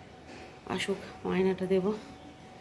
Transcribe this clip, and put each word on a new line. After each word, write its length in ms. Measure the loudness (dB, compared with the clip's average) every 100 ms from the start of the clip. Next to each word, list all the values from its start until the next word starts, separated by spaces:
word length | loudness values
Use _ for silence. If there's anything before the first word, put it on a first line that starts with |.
| -18 -18 -16 -16 -14 -16 -4
আসুক, 580 | -2 0 -2 -4 -8 0
মায়নাটা 400 | 4 6 4 4
দেব, 260 | 4 4 0 -4 -14 -16 -16 -18 -18